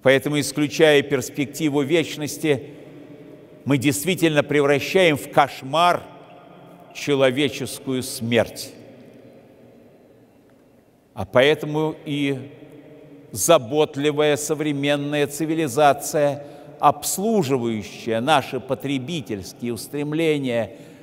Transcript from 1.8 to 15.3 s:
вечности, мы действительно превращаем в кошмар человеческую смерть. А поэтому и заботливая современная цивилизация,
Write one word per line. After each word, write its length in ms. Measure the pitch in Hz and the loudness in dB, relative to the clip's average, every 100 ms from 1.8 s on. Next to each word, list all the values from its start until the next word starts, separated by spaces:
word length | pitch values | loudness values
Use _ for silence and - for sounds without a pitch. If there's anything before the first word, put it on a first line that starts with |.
вечности, 880 | 147 170 - - 143 - 160 135 - - - - - - - - - - | 2 0 0 -6 -8 -4 0 0 -2 -18 -20 -20 -20 -20 -20 -20 -20 -12
мы 140 | 120 139 | -2 0
действительно 640 | 139 135 175 180 160 151 | 2 0 -2 0 2 2
превращаем 760 | - 147 139 143 139 190 180 143 | 2 2 4 2 2 4 4 2
в 140 | - | 0
кошмар 720 | - 139 - 135 151 175 170 - - - - - - - - - - | 2 2 -2 -4 2 2 2 -4 -20 -20 -20 -20 -20 -20 -20 -20 -10
человеческую 1040 | - 135 131 127 143 - 123 - - 131 | -2 2 2 2 -2 -4 -10 -8 -6 -4
смерть. 720 | 120 - 113 117 98 - - - - - - - - - - - - - - _ _ _ _ _ _ _ _ _ _ _ _ | -6 -8 0 0 0 -6 -16 -16 -20 -20 -20 -20 -20 -20 -20 -20 -20 -20 -20 _ _ _ _ _ _ _ _ _ _ _ _
А 140 | 117 98 | -10 2
поэтому 680 | 127 139 151 151 151 156 151 | 4 6 4 -2 -2 -2 -4
и 360 | 156 143 139 135 120 - - - - - - - - | -6 -4 -2 -4 -8 -18 -20 -20 -20 -20 -20 -20 -14
заботливая 1040 | 104 - 160 117 147 151 139 147 147 151 143 | -4 4 4 4 0 0 0 -2 2 2 2
современная 920 | 147 147 151 139 143 143 143 147 | -2 -2 -2 -2 -2 -2 -2 -2
цивилизация, 1200 | 143 | -2